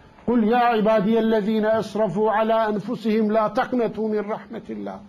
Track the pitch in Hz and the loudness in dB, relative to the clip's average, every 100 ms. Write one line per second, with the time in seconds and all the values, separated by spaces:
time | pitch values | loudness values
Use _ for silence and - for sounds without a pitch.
0 | - - - 240 214 247 240 220 208 220 | -20 -10 -2 2 4 4 4 2 2 2
1 | 196 226 220 226 202 220 214 220 202 202 | 2 2 2 0 0 0 2 0 -2 -2
2 | 214 170 214 208 220 226 220 208 208 254 | -2 0 0 2 2 0 0 -2 -6 -4
3 | 226 214 214 220 214 214 240 254 214 202 | 0 0 2 2 0 -2 -2 -2 -2 -2
4 | 220 214 202 214 - - - 107 101 95 | -4 -4 -4 -8 -10 -14 -12 -10 -10 -12